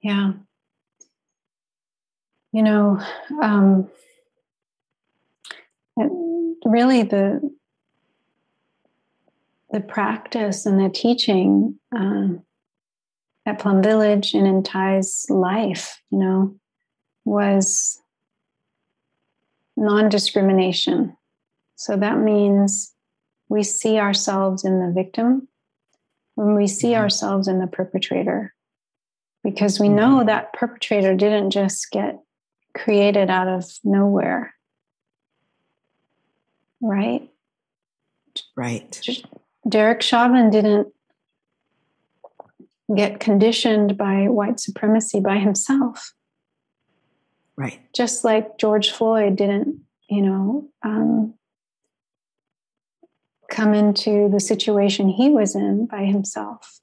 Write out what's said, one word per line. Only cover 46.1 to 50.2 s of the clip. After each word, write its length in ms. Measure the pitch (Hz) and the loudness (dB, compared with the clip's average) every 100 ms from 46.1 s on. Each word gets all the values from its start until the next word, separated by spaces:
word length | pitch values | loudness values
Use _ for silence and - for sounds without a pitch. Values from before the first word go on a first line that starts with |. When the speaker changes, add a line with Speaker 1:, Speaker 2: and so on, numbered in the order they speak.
| _ _ _ _ _ _ _ _ _ _ _ _ _ _ - | _ _ _ _ _ _ _ _ _ _ _ _ _ _ -10
Speaker 2:
Right. 240 | 135 - _ | -10 -10 _
Speaker 1:
Just 300 | - 240 - | -4 -4 -2
like 340 | 233 220 220 - | 0 0 -2 -4
George 320 | 214 214 202 | 0 0 0
Floyd 460 | - 226 220 208 190 | -2 0 2 2 0
didn't, 440 | 202 202 277 311 _ _ _ | 0 0 -4 -8 _ _ _
you 140 | 202 | 0